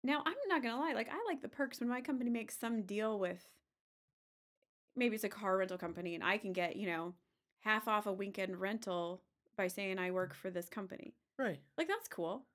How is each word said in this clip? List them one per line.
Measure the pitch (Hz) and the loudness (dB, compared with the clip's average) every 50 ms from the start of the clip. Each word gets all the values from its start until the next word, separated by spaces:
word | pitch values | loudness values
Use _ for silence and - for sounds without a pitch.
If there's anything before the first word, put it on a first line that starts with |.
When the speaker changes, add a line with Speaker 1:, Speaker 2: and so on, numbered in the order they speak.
Speaker 1:
now, | - 262 294 294 277 | 2 2 2 2 2
I'm | 320 349 554 571 392 | 0 0 0 2 2
not | 349 302 | 2 4
gonna | 247 233 226 254 | 4 2 0 2
lie, | 302 330 269 | 0 2 2
like, | 214 226 - | 0 0 -2
I | - 370 466 | -2 -2 0
like | 427 339 269 | 0 -2 -2
the | - - | -4 -8
perks | - - 277 254 247 - | -2 -2 -2 -2 0 -2
when | 240 240 | 0 0
my | 247 247 | 0 0
company | 254 - 285 254 240 240 | 0 -2 0 0 2 2
makes | 233 233 220 220 - | 0 0 -2 -4 -6
some | - - 226 233 226 | -4 -2 0 0 0
deal | 202 185 202 208 214 220 220 202 | 0 0 0 0 2 2 2 2
with, | 190 180 180 180 - - - _ _ _ _ _ _ _ _ _ _ _ _ _ _ _ _ _ _ _ _ _ _ _ _ _ _ _ _ | 2 0 0 -4 -10 -20 -20 _ _ _ _ _ _ _ _ _ _ _ _ _ _ _ _ _ _ _ _ _ _ _ _ _ _ _ _
maybe | 254 240 240 214 | 2 2 4 4
it's | 220 - | 2 -2
a | 196 | -2
car | - 208 208 190 190 190 | -4 -2 2 2 4 4
rental | 190 180 185 180 | 4 2 0 -4
company, | 185 170 165 175 170 170 170 | -4 -4 -4 -4 -4 -4 -4
and | 165 170 | 0 2
I | 175 196 220 | 2 2 2
can | 214 196 180 | 0 -2 0
get, | 180 175 170 - | 0 0 0 0
you | - 208 | -2 -2
know, | 185 170 165 165 175 180 _ _ _ _ _ _ _ _ _ | 0 0 0 -2 -4 -6 _ _ _ _ _ _ _ _ _
half | - 214 214 220 - 233 | 2 2 2 2 4 4
off | 214 214 208 | 2 2 4
a | 202 | 0
weekend | 190 190 202 202 196 202 190 190 185 180 | 0 0 -2 -4 -2 -2 -2 -2 0 -2
rental | 185 196 214 220 - 202 180 175 170 170 180 185 _ _ _ _ _ _ _ | 0 0 0 -2 -2 -2 0 0 0 -2 -4 -8 _ _ _ _ _ _ _
by | - 190 180 | 0 0 0
saying | 185 208 202 190 190 190 | 0 0 -2 0 0 0
I | 180 180 | 0 2
work | 185 185 185 - | 2 2 0 0
for | - - - 190 | -4 -6 -6 -4
this | 180 175 175 - | -4 -4 -6 -4
company. | - 220 196 180 - - - - - _ _ _ _ - | -6 -8 -6 -6 -8 -10 -12 -14 -16 _ _ _ _ 0
Speaker 2:
Right. | 269 214 151 139 - _ _ | 0 0 0 -2 -8 _ _
Speaker 1:
Like, | - 330 320 | -2 0 2
that's | 392 453 - - | 0 -2 -2 -8
cool | - - 170 160 196 269 - _ _ | -4 -2 0 0 -2 -4 -8 _ _